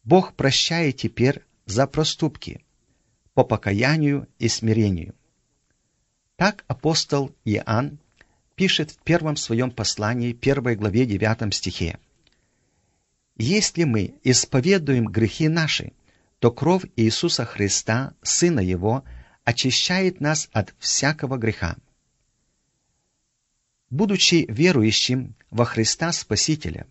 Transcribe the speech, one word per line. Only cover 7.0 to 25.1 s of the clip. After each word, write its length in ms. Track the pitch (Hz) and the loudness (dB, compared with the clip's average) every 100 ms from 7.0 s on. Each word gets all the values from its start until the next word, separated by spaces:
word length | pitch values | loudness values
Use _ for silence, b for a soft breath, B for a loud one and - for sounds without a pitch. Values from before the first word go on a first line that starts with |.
| - 143 135 - | 0 -2 -2 -6
Иоанн 540 | 113 104 - 113 147 147 _ _ b b _ | -2 -2 0 -2 -2 -8 _ _ b b _
пишет 380 | - 190 - 151 | -2 0 0 -4
в 60 | - | -8
первом 340 | - 165 156 151 | 0 0 0 -4
своём 360 | - 117 127 | -2 -2 -2
послании, 600 | 123 110 - 107 123 120 | -2 -6 -2 -2 -2 -4
первой 420 | 120 135 139 123 | -2 0 0 0
главе, 300 | 110 104 104 | 0 0 2
девятом 480 | 127 98 107 113 107 | 2 2 0 0 -2
стихе: 460 | - - - 82 - _ _ _ _ _ _ _ _ _ _ _ _ _ - | -4 -6 -4 -6 -6 _ _ _ _ _ _ _ _ _ _ _ _ _ -6
"Если 480 | 113 208 208 - | 0 2 0 0
мы 300 | 160 113 92 - | 0 2 -2 -4
исповедуем 840 | 127 123 - 135 147 196 143 131 | 2 2 2 0 2 0 2 0
грехи 440 | 107 95 110 - 156 | 0 0 0 0 0
наши, 440 | 165 156 - 50 _ _ _ _ - | 0 0 -4 -6 _ _ _ _ 0
то 120 | 120 | 0
кровь 360 | 120 143 185 - - | 2 2 2 0 0
Иисуса 480 | 110 - 170 - | 0 2 -2 -2
Христа, 680 | 117 - 101 - - 113 135 - | -6 -2 -2 0 -2 -2 -2 -10
Сына 380 | - - 175 147 | -4 0 2 2
Его, 440 | 92 90 101 127 b b b b | 0 0 0 -2 b b b b
очищает 760 | - 117 131 123 - 185 185 180 | -4 0 0 0 0 0 0 0
нас 280 | 147 156 - | -2 -2 -2
от 200 | 110 95 - | -4 -4 -6
всякого 580 | - - 135 156 135 131 | -4 -2 0 -2 -4 -2
греха". 400 | 113 101 85 82 _ _ _ _ _ _ _ _ _ _ _ _ _ _ _ _ _ _ _ _ - | -2 -2 -6 -8 _ _ _ _ _ _ _ _ _ _ _ _ _ _ _ _ _ _ _ _ -10
Будучи 540 | 131 208 190 - 170 - | -2 0 2 2 2 0
верующим 840 | 110 175 151 110 107 - | 2 2 4 4 2 0